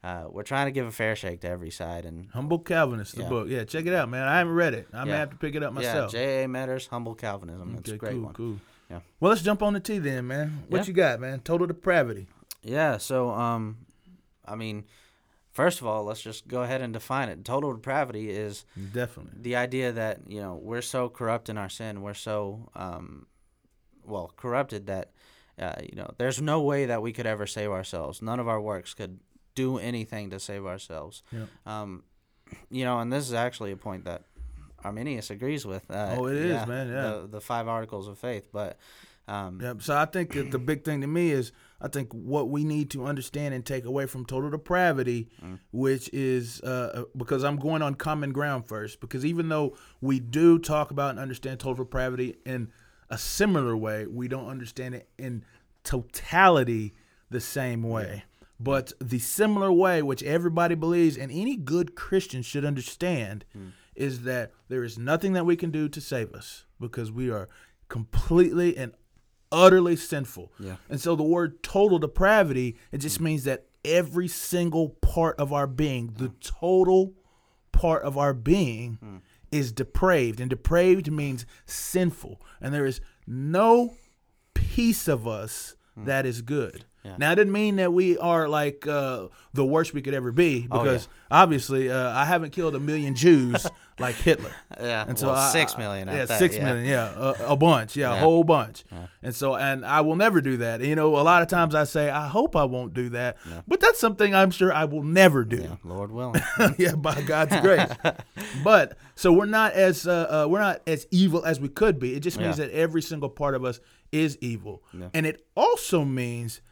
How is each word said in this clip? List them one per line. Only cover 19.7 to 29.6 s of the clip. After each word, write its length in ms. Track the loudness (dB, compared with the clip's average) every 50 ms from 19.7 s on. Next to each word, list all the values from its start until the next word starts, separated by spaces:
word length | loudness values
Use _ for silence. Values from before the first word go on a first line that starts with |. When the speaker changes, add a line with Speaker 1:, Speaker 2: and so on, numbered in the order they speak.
| -4 -4 -4 -4
Speaker 1:
that, 280 | -4 -4 -4 -6 -6 -8 -12
you 140 | -14 -12 -10
know, 160 | -10 -10 -10
we're 260 | -12 -10 -10 -8 -8
so 280 | -8 -6 -4 -4 -4 -4
corrupt 400 | -6 -6 -4 -4 -4 -4 -6 -8
in 80 | -10
our 100 | -8 -8
sin, 340 | -10 -10 -12 -12 -10 -10 -10
we're 120 | -10 -12 -12
so, 560 | -12 -8 -6 -4 -4 -4 -6 -8 -12 -16 -16 _
um, 520 | -12 -10 -10 -10 -12 -14 -16 -18 -20 -20 _ _ _ _ _ _ _ _ _ _ _ _ _ _ _ _
well, 260 | -12 -10 -10 -10 -12 _
corrupted 500 | -12 -8 -4 -4 -4 -4 -4 -8 -14 -8
that, 240 | -8 -8 -8 -8 _ _ _ _ _ _ _ _ _ _ -12
uh, 120 | -10 -10 -10 -12 -14
you 140 | -16 -14
know, 120 | -14 -14 -16 -8
there's 240 | _ -4 -4 -4 -4
no 200 | -2 0 0 2
way 240 | 2 2 0 0 0
that 160 | -2 -2 -4
we 100 | -4 -6
could 140 | -8 -6 -4
ever 200 | -4 -4 -4 -6
save 240 | -8 -8 -6 -6 -6
ourselves. 520 | -6 -6 -8 -8 -8 -8 -8 -8 -10 -10
None 180 | -8 -6 -6 -4
of 80 | -4
our 140 | -4 -4 -4
works 320 | -4 -6 -8 -8 -10 -14 -14
could 260 | -12 -12 -14 -14 -18 _ _ _ _ _ _ _
do 220 | -4